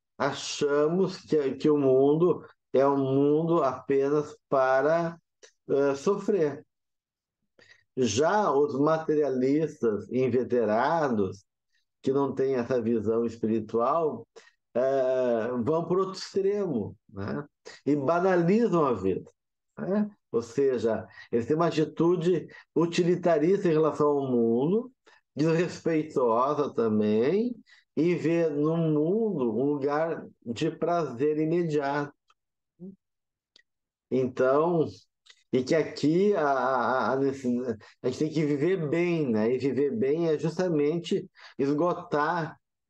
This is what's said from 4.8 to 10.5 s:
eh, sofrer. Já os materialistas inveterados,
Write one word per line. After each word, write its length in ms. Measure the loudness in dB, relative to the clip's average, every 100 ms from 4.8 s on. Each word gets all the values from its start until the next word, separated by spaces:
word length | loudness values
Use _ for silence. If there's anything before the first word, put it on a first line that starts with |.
| 2 2 -2 -8 _ _ -20 _ -2
eh, 260 | 0 2 0
sofrer. 680 | -2 -2 0 0 0 -4 -14 _ _ _ _ _ _ _ _ _ -20 _ _ -2
Já 560 | 0 2 2 2 2
os 220 | 2 2 2
materialistas 1300 | 0 0 0 0 0 0 0 0 -2 -2 -2 -2 -4
inveterados, 1300 | -2 0 0 0